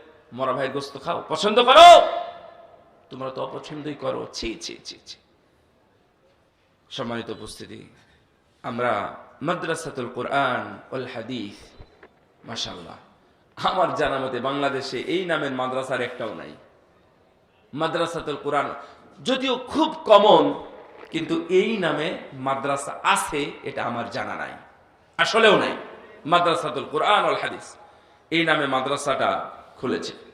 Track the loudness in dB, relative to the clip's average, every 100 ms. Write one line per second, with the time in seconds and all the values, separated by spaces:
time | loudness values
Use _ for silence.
0 | -20 -20 -14 -6 -4 -2 -4 -6 -8 -10
1 | -8 -8 -6 -2 2 4 8 12 12 12
2 | 10 -2 -8 -14 -20 -20 -20 -20 -20 _
3 | -18 -12 -10 -8 -8 -10 -12 -12 -10 -8
4 | -6 -6 -8 -10 -10 -10 -12 -14 -18 -18
5 | -20 -20 _ _ _ _ _ _ _ _
6 | _ _ _ _ _ _ _ _ _ -10
7 | -8 -8 -10 -12 -14 -16 -18 -20 -20 _
8 | _ _ _ _ _ _ -10 -4 -2 -2
9 | -4 -10 -18 -8 -4 -4 -4 -6 -8 -10
10 | -8 -8 -2 0 0 -2 -6 -14 -12 -10
11 | -10 -10 -10 -10 -10 -14 -20 -20 -20 _
12 | -20 _ _ _ -14 -10 -10 -10 -16 -20
13 | -20 _ _ _ _ -6 -2 0 0 0
14 | -2 -2 -4 -4 -4 -2 -2 -4 -6 -6
15 | -4 -4 -2 -2 -4 -4 -4 -4 -4 -4
16 | -4 -6 -10 -10 -16 -18 -20 _ _ _
17 | _ _ _ _ _ _ _ -6 -2 -2
18 | -2 -4 -6 -6 -2 -2 -2 -8 -16 -20
19 | -20 -8 -2 -2 0 -4 -2 0 0 0
20 | 6 8 8 6 4 -2 -12 -20 -20 -20
21 | -10 -6 -4 -4 0 2 2 0 -2 -2
22 | -4 -8 -12 -8 -4 -4 -4 -4 -6 -4
23 | 0 0 0 -4 -6 -8 -10 -6 -6 -6
24 | -6 -8 -8 -8 -10 -14 -20 -20 _ _
25 | _ -2 0 6 6 6 2 -6 -12 -18
26 | -20 -12 0 2 2 0 -4 -8 -4 -2
27 | 2 2 2 -2 -4 -10 -16 -20 -20 -20
28 | -20 _ -4 0 2 2 0 -2 -2 -2
29 | -2 0 0 0 -6 -14 -20 -8 -6 -4
30 | -6 -14 -20